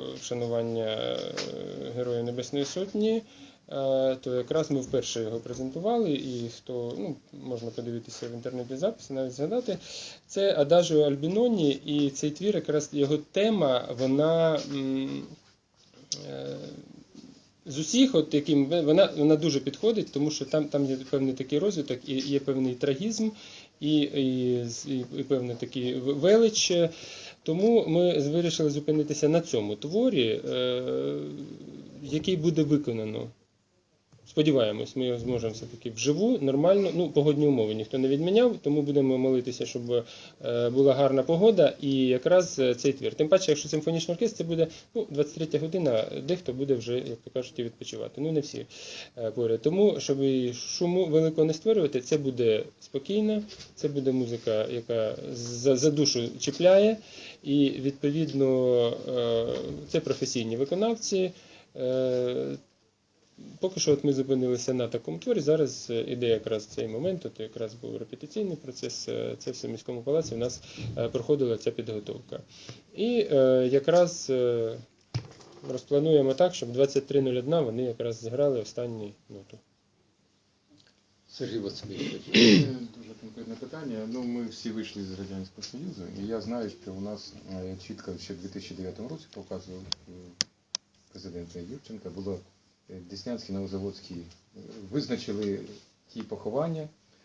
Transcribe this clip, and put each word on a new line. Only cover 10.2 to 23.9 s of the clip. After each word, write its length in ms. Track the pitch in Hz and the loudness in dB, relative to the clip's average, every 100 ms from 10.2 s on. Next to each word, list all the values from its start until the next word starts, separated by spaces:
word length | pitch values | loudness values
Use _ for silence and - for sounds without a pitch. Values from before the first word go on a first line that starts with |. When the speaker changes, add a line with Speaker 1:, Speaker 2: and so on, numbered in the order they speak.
| - | -10
Speaker 1:
це 300 | 196 196 151 | 0 2 4
Адажіо 440 | 143 175 170 151 | 6 6 8 6
Альбіноні, 720 | 147 139 156 202 247 214 147 135 156 | 6 4 0 2 2 4 4 2 0
і 240 | 147 143 | 0 0
цей 220 | 139 151 | 0 -4
твір, 240 | 147 196 180 | -2 0 0
якраз 340 | 151 147 147 | 2 0 0
його 240 | 147 139 151 | 0 2 2
тема, 720 | - 190 208 208 143 123 - 120 | 0 0 2 4 4 2 0 -2
вона, 600 | 131 135 156 165 165 147 131 | 2 4 4 4 4 2 -2
м, 500 | 139 135 135 135 139 - - _ _ _ _ _ _ - - 101 | -4 -2 -2 -2 -6 -10 -16 _ _ _ _ _ _ -10 -10 -8
е, 280 | 69 139 73 - - - - - - - - _ _ 175 | -10 -8 -10 -12 -16 -20 -20 -20 -20 -20 -20 _ _ -12
з 140 | 139 | -8
усіх, 360 | 156 240 269 170 | 0 4 6 4
от, 180 | 151 | 2
яким 320 | 147 147 143 135 | 2 4 4 4
ви-, 160 | 170 | 2
вона, 280 | 147 165 185 - | 4 6 6 4
вона 180 | 147 156 | 4 6
дуже 240 | 160 139 | 4 0
підходить, 520 | 135 - 214 214 - | -2 -2 0 0 -2
тому 200 | 139 151 | -2 -2
що 140 | 151 135 | -2 -2
там, 200 | 156 147 | 0 0
там 200 | 143 139 | 0 0
є 120 | 131 131 | -2 -2
певний 240 | 139 135 | 0 0
такий 260 | 127 135 147 | -2 -2 0
розвиток, 500 | 196 170 135 123 - | 0 0 -4 -6 -4
і 40 | |
є 260 | 131 139 139 | -4 0 0
певний 340 | 139 131 131 | 0 0 0
трагізм, 560 | 123 143 135 208 220 220 214 - - - - | 0 0 0 -2 -2 -2 -4 -12 -20 -20 -6
і, 160 | 147 | 0